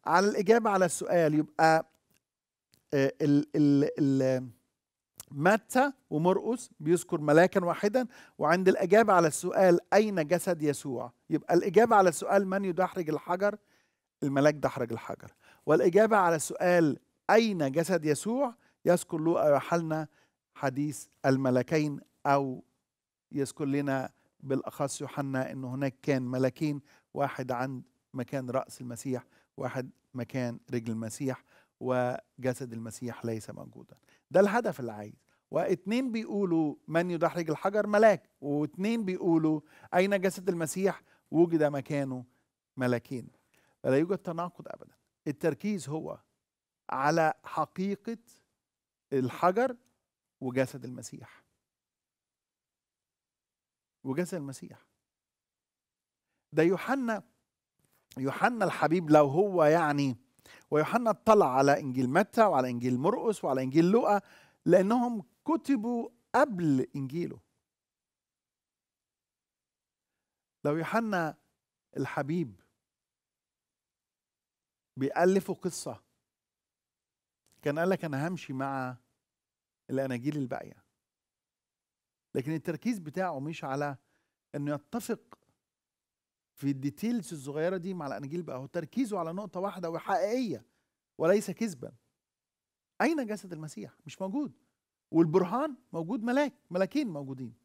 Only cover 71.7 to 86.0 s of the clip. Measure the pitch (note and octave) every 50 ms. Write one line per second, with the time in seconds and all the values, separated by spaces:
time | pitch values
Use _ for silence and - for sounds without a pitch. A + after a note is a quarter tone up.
71.7 | _ _ _ _ _ - C#3 - - D#3+ C#3+ C3+ E3 F#3 D#3+ A#2+ G2 _ _ _
72.7 | _ _ _ _ _ _ _ _ _ _ _ _ _ _ _ _ _ _ _ _
73.7 | _ _ _ _ _ _ _ _ _ _ _ _ _ _ _ _ _ _ _ _
74.7 | _ _ _ _ _ B2+ C3 C#3 - - F3 F#3 F#3+ G3 - - F3+ - - F#3
75.7 | - - - D3 A2+ - _ _ _ _ _ _ _ _ _ _ _ _ _ _
76.7 | _ _ _ _ _ _ _ _ _ _ _ _ _ _ _ _ _ _ - D3
77.7 | C#3+ D#3 E3+ F#3 F#3+ D#3+ - D#3+ D3 C3+ D3 E3+ F#3 D#3 - - C#3 C3 C3+ C#3
78.7 | C#3 C3+ C3 B2+ B2+ A#2+ _ _ _ _ _ _ _ _ _ _ _ _ _ _
79.7 | _ _ _ - B2+ C3 C3+ C3 B2+ A#2+ A#2+ D3 D3+ D3+ C3+ A#2+ C3 - - -
80.7 | - _ _ _ _ _ _ _ _ _ _ _ _ _ _ _ _ _ _ _
81.7 | _ _ _ _ _ _ _ _ _ _ _ _ _ - B2 C#3+ D#3+ D#3+ - -
82.7 | D#3+ D3 _ A3 B3 G3+ E3 D3+ - F3+ F#3+ F3+ D#3+ C3+ C3+ D3+ E3 - - C#3
83.7 | C3+ C#3+ D3 C#3+ C#3 - _ _ _ _ _ _ _ _ _ _ - D3 C#3+ D3
84.7 | D3 C#3+ _ _ - A#3 - - A#3 - _ _ - _ _ _ _ _ _ _
85.7 | _ _ _ _ _ _